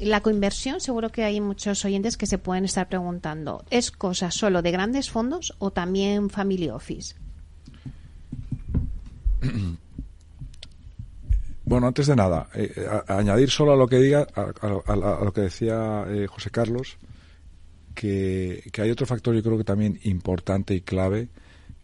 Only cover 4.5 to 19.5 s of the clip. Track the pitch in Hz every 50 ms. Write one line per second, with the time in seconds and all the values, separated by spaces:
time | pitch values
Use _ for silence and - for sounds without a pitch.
4.5 | 185 175 170 175 170 180 190 220 254 277 269 - - 226 220 254 311 370 - -
5.5 | - - 202 196 - 196 175 175 190 196 196 202 202 208 202 196 - 208 196 196
6.5 | 190 185 170 139 110 131 - - - - - - - - - - - - - -
7.5 | - - - - - - - 131 - - - - - - - - - - - -
8.5 | - - - - - - - - - - - - - - - - - - - 131
9.5 | 131 110 98 87 85 - - - - - - - - - - - - - - -
10.5 | - - - - - - - - - - - - - - - - - - - -
11.5 | - - - - 120 123 123 127 123 - 139 147 143 120 95 92 85 80 - -
12.5 | - 101 87 - - 92 95 95 104 104 - - 98 98 104 101 98 120 139 135
13.5 | - - 151 147 143 135 127 117 131 127 131 139 143 143 139 - - 107 101 98
14.5 | - - - 104 101 95 - - 104 101 92 101 90 76 104 101 - 110 101 92
15.5 | - - 117 113 110 113 110 110 107 104 98 90 104 104 101 95 - - - -
16.5 | - 113 117 110 117 123 135 - - - - - - - - - - - - -
17.5 | - - - - - - - - - - - 104 98 98 95 95 92 92 92 90
18.5 | 90 - - - - - 104 110 120 - - - 123 113 - 123 117 113 107 113